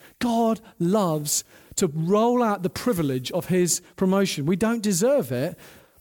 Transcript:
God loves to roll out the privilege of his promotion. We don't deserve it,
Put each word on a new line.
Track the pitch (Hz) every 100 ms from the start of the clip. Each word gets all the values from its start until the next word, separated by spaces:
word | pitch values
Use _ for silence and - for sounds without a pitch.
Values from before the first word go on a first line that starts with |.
| - -
God | 240 233 226 220 - -
loves | 175 214 180 156 147 - - - - -
to | 185
roll | 156 165 208 240 247
out | 226 202
the | 180
privilege | - 247 185 143 131 123
of | 180 -
his | 180 175 - - -
promotion. | 190 196 196 - 143
We | 185
don't | 220 233
deserve | 208 175 240 285 123
it, | 123 160 185 - - _ _